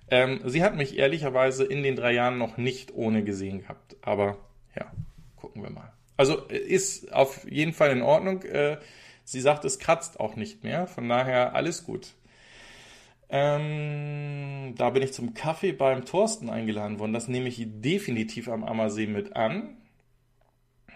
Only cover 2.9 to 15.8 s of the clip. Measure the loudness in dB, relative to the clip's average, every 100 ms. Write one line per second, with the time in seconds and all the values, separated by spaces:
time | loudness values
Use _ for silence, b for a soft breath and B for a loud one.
2.9 | -2 2 2 0 -2 -4 -8 -10 -18 -20
3.9 | -8 -2 2 0 -2 -12 -20 -14 -12 -10
4.9 | -10 -12 -14 -20 -20 -16 -14 -12 -14 -18
5.9 | _ _ 4 4 4 -2 -6 2 2 0
6.9 | -6 -2 4 4 2 -6 0 0 4 4
7.9 | 4 4 4 4 -4 -2 0 0 0 B
8.9 | B B B -10 0 2 4 0 -2 2
9.9 | 2 0 -6 -6 -6 -10 -8 -6 -4 -4
10.9 | -6 0 2 2 2 2 2 -2 -4 -8
11.9 | -10 -10 _ B B B B B B B
12.9 | B B B -4 0 2 2 -2 -4 -4
13.9 | -4 -6 -6 -6 -8 -8 -8 -8 0 2
14.9 | 2 0 -4 -8 -6 -4 -2 -2 2